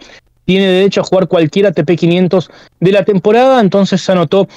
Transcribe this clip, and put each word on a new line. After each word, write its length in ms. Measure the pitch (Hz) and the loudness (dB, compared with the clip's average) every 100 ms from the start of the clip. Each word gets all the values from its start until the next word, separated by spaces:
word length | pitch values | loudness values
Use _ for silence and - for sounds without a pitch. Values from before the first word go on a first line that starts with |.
| - - _ _ - | -14 -20 _ _ -4
tiene 220 | 185 190 | -2 0
derecho 340 | 185 196 196 | 0 0 -2
a 20 | |
jugar 240 | 160 190 170 | -2 -2 0
cualquier 400 | 175 156 196 202 | 0 0 0 -2
A 40 | |
T 120 | 165 | -2
P 120 | 156 170 | -2 -2
quinientos 540 | 170 175 180 185 - - - _ | 0 0 0 -2 -4 -14 -20 _
de 120 | 175 | 0
la 120 | 196 | 2
temporada, 580 | 202 190 208 226 262 254 | 0 0 0 2 2 2
entonces 400 | 196 196 190 190 | 2 0 0 -2
se 100 | - | -2
anotó 360 | 185 165 196 185 | -2 0 -2 -2